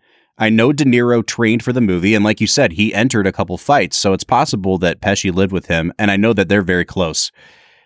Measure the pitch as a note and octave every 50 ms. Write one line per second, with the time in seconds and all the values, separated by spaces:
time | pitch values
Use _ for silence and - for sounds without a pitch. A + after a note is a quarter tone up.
0 | _ _ _ _ _ _ _ - A2 A2 A2 A2 A2+ B2+ D3+ C#3 D#3 C3+ A#2+ A#2+
1 | A#2+ A#2+ A#2+ A#2 A2 - - - A#2+ A2 A2+ A#2 - - B2 B2+ A#2+ G2+ F#2 F2
2 | E2+ G2 A2 G#2+ G2+ G#2+ A2 - A2 G#2 - - C#3+ A#2 E2+ D#2+ G#2+ A2 - G2+
3 | A2+ C3+ - A2 G2 F#2+ F#2 - G2 F2+ F2+ F2+ - - - C#3+ G2+ F2 - -
4 | - G2+ F#2+ F2 - - - A#2+ C#3+ D#3 - A2 F#2 F#2+ F#2+ F2+ F2 F2 D#2+ -
5 | - G2+ G2+ - - G2+ F2 F2+ G2 F#2+ F#2+ F2+ - - E2+ E2 E2 E2+ - -
6 | G#2+ G#2 G2 G2 G2+ A2+ A#2 G2 G2 E2 G2 G#2 G2+ F2 F#2 F2+ F2 - - -
7 | F#2 D#2+ D#2 - - - - _ - - - _ _ _ _ _ _